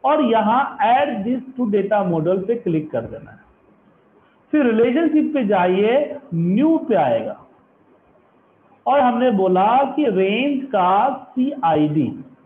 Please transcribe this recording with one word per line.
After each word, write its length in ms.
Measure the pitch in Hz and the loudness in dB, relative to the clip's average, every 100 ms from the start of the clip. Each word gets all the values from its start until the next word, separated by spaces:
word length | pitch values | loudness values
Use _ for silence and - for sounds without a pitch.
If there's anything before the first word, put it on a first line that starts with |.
और 200 | 262 311 | 0 2
यहाँ 540 | 247 220 208 240 277 - | 2 2 2 0 -2 -2
add 480 | 208 254 294 226 196 | 2 2 2 -2 -4
this 40 | |
to 440 | 247 - - 240 | -4 -6 -6 0
data 380 | 202 196 208 185 | 0 0 0 0
model 340 | 165 156 190 196 | 0 0 -2 -2
पे 80 | |
क्लिक 360 | 233 196 160 151 | -4 -2 -4 -4
कर 100 | 120 | -8
देना 300 | 110 110 - | -8 -16 -18
है। 80 | - _ _ _ _ _ _ _ _ _ _ _ | -20 _ _ _ _ _ _ _ _ _ _ _
फिर 140 | 302 254 | 0 2
रिलेशनशिप 680 | 220 247 254 330 302 302 | 2 2 2 2 0 0
पे 100 | 294 | -2
जाइए, 720 | 208 196 180 185 214 262 294 - - | 0 0 2 2 2 0 -2 -8 -8
न्यू 440 | 170 170 202 311 330 | -4 0 2 2 0
पे 160 | - | 0
आएगा 460 | 196 139 113 110 104 - _ _ _ _ _ _ _ _ _ _ _ _ _ - | 0 2 0 -4 -12 -18 _ _ _ _ _ _ _ _ _ _ _ _ _ 0
और 140 | 277 | 2
हमने 300 | 254 233 254 | 2 2 0
बोला 600 | 202 190 185 202 247 277 285 | 2 2 2 4 2 0 0
कि 100 | 277 | 0
रेंज 580 | 190 190 214 277 269 | 0 0 0 -2 -4
का 440 | - 208 180 196 254 | -4 0 2 2 0
सीआईडी 1160 | 262 - - 262 294 165 156 151 151 117 92 - - | -2 -8 -4 -4 -2 0 2 2 0 -2 -6 -16 -20